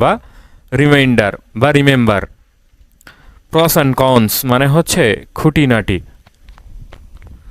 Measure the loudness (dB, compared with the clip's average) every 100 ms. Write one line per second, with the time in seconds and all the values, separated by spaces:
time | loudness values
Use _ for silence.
0 | 0 -2 -8 -20 -20 -20 -8 -2 2 2
1 | 2 2 0 -4 _ -4 0 2 2 2
2 | 2 0 -4 -14 _ _ _ _ _ _
3 | -20 -20 -20 -20 _ 0 0 0 0 0
4 | 2 2 0 -2 -2 0 2 0 0 0
5 | 0 -2 -6 -4 -2 0 2 0 -2 -6
6 | -8 -20 _ _ -20 -20 -20 -20 -20 -20
7 | -20 -20 -20 -20 -20